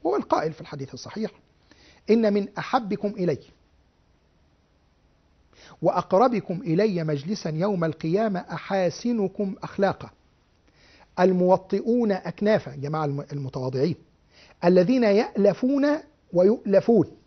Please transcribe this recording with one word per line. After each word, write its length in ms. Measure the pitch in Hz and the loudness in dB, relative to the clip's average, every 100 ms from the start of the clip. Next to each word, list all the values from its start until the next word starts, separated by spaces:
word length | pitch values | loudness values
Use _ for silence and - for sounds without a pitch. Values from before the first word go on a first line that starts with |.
وهو 120 | - 403 | -2 -2
القائل 360 | - - 160 | 0 -2 -2
في 80 | 156 | -8
الحديث 340 | 156 147 135 | -14 -12 -12
الصحيح: 360 | 123 - - 220 - _ _ _ _ - _ - | -14 -14 -8 -8 -10 _ _ _ _ -20 _ 0
"إن 220 | 226 220 | 2 4
من 160 | 202 196 - | 0 -2 -8
أحبكم 500 | 165 262 214 196 208 | -4 -2 -2 -6 -6
إلي 300 | 220 175 135 - _ _ _ _ _ _ _ _ _ _ _ _ _ _ _ _ _ _ _ _ _ - - | -4 -2 -2 -8 _ _ _ _ _ _ _ _ _ _ _ _ _ _ _ _ _ _ _ _ _ -20 -2
وأقربكم 800 | 165 185 - 190 254 233 - 175 | 0 0 2 4 4 2 -4 -8
إلي 440 | - 160 220 175 | -2 2 2 0
مجلسا 460 | 156 147 139 208 175 | -2 -4 -4 -6 -6
يوم 340 | 156 190 196 | -2 -2 0
القيامة 560 | 165 151 160 180 220 185 | -2 -4 -2 0 0 -4
أحاسنكم 1120 | - 165 - 196 180 - 240 233 196 - 202 196 | -6 -12 -4 0 0 -2 -4 -2 -2 -2 -6 -6
أخلاقا، 480 | - - 196 - 110 _ _ _ _ _ _ _ _ _ _ - | -12 -2 -2 -2 -12 _ _ _ _ _ _ _ _ _ _ 0
الموطئون 920 | 185 180 180 185 180 196 - 240 226 | 2 4 4 2 2 -4 0 0 2
أكنافا"، 640 | 190 170 - 208 214 - 139 | -2 -4 -4 0 0 -2 -10
جماعة 280 | 139 156 | -6 -4
الم-، 220 | 147 139 143 | -4 -4 -8
المتواضعين، 640 | 143 135 143 127 127 151 165 _ _ _ _ - _ | -10 -8 -6 -6 -2 -2 -2 _ _ _ _ -20 _
"الذين 400 | 175 180 180 262 | 2 4 4 2
يألفون 840 | 226 202 320 - 202 185 254 277 285 294 - _ _ | 4 2 0 0 0 2 0 0 0 -2 -6 _ _
ويؤلفون" 840 | 175 185 233 - 196 190 233 156 - | 2 4 2 2 2 4 4 4 -2